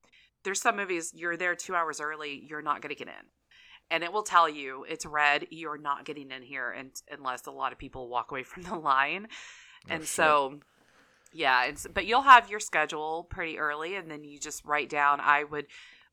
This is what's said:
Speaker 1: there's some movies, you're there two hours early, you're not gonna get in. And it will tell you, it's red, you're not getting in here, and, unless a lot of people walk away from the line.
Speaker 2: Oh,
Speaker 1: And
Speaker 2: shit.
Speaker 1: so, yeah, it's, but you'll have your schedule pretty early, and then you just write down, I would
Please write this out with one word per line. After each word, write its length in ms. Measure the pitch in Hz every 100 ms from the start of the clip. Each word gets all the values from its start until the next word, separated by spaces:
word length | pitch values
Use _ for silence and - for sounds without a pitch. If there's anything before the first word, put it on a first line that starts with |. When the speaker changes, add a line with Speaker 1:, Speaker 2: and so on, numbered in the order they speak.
| _ _ _ _
Speaker 1:
there's 180 | 196 196
some 140 | 247 208
movies, 360 | 196 175 165
you're 220 | 165 170 170
there 180 | 180
two 200 | 170 - 185
hours 240 | 160 151
early, 440 | 151 156 151 139 135
you're 140 | 151
not 180 | 151 131
gonna 120 | 143 147
get 120 | 120
in. 220 | 50 - _ _ _ - - -
And 120 | 165
it 100 | 170
will 100 | 202
tell 260 | 208 180 165
you, 360 | 151 135 131 -
it's 160 | 160
red, 420 | 160 151 147 147 156
you're 260 | 160 160 147
not 260 | 151 143 143
getting 240 | 147 135
in 120 | 131
here, 280 | 127 139 123
and, 180 | 101 131 - -
unless 360 | 147 135 123 -
a 40 |
lot 220 | 135 135
of 60 | 123
people 300 | 139 135 123
walk 220 | 120 113
away 120 | 143
from 200 | 127 -
the 100 | 175
line. 540 | 175 156 131 139 175 220
Speaker 2:
Oh, 600 | - - - - - -
Speaker 1:
And 120 | 165
Speaker 2:
shit. 60 | 156
Speaker 1:
so, 520 | - 160 147 135 147 - _ _ _ _ _ _
yeah, 320 | 165 143 127
it's, 220 | 127 147 -
but 200 | 185 190
you'll 160 | 240
have 260 | 277 247 226
your 100 | 208
schedule 640 | - 165 151 156 156 160
pretty 340 | 170 190 170 156
early, 380 | 151 147 165 196
and 140 | 160
then 140 | 151
you 140 | 151 147
just 260 | 151 -
write 240 | - 147 143
down, 320 | 151 143 143
I 240 | 143 147
would 220 | 147 147 143 - - - _